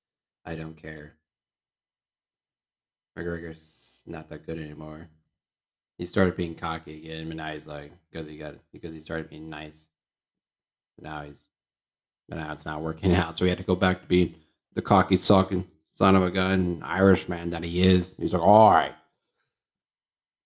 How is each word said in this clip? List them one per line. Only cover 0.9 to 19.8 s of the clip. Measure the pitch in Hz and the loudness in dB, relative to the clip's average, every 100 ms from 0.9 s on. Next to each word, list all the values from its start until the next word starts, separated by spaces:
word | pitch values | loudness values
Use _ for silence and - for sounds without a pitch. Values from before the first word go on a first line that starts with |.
| 78 76 _ _ _ _ _ _ _ _ _ _ _ _ _ _ _ _ _ _ _ _ 87 | -16 -18 _ _ _ _ _ _ _ _ _ _ _ _ _ _ _ _ _ _ _ _ -10
McGregor's | 85 82 82 80 - - - - - | -8 -8 -10 -16 -20 -20 -20 -20 -16
not | 82 78 | -16 -14
that | 78 78 | -16 -12
good | 82 | -12
anymore. | 76 76 78 78 85 _ _ _ _ _ _ _ _ - | -12 -14 -16 -16 -20 _ _ _ _ _ _ _ _ -14
He | 90 | -6
started | - 95 87 | 0 2 0
being | 87 80 | -6 -6
cocky | 85 82 80 78 | -8 -8 -10 -16
again, | 80 80 80 | -14 -12 -10
but | 80 | -10
now | 78 | -10
he's | 76 76 | -10 -12
like, | 73 73 78 _ | -14 -16 -20 _
'cause | 85 76 | -14 -14
he | 76 | -12
got, | 76 71 _ | -14 -16 _
because | - 85 | -18 -16
he | 80 | -16
started | 78 82 78 | -10 -10 -8
being | 78 80 | -14 -16
nice. | 76 78 76 _ _ _ _ _ _ _ _ _ _ _ _ | -14 -16 -20 _ _ _ _ _ _ _ _ _ _ _ _
Now | 78 76 | -14 -14
he's, | 73 71 _ _ _ _ _ _ _ _ - | -14 -18 _ _ _ _ _ _ _ _ -16
but | 82 | -12
now | 76 | -10
it's | 73 78 | -10 -10
not | 76 | -8
working | 80 80 98 87 | -8 -4 0 2
<laughs> | |
out, | 82 82 | 2 0
so | 92 | -2
he | |
had | 87 | -2
to | |
go | 92 92 | -2 0
back | 95 90 | 0 0
to | - | 0
being | 90 85 - _ _ _ | 2 2 -2 _ _ _
the | - | -8
cocky, | - 101 - 92 | 2 4 4 2
sulking | - 101 95 92 95 _ _ | 4 4 4 -2 -6 _ _
son | - 101 95 | 0 4 6
of | |
a | 90 | 4
gun | 92 92 95 90 85 | 0 0 0 0 -4
Irishman | 71 87 98 92 - 87 85 | -6 4 6 6 2 -6 -6
that | 85 | -6
he | 85 87 | -4 2
is. | 92 92 87 - | 4 4 2 -6
He's | 82 | -4
like, | 87 | 0
"All | 85 107 107 | 6 8 8
right, | 85 71 - _ _ _ _ _ _ _ _ | 6 2 -6 _ _ _ _ _ _ _ _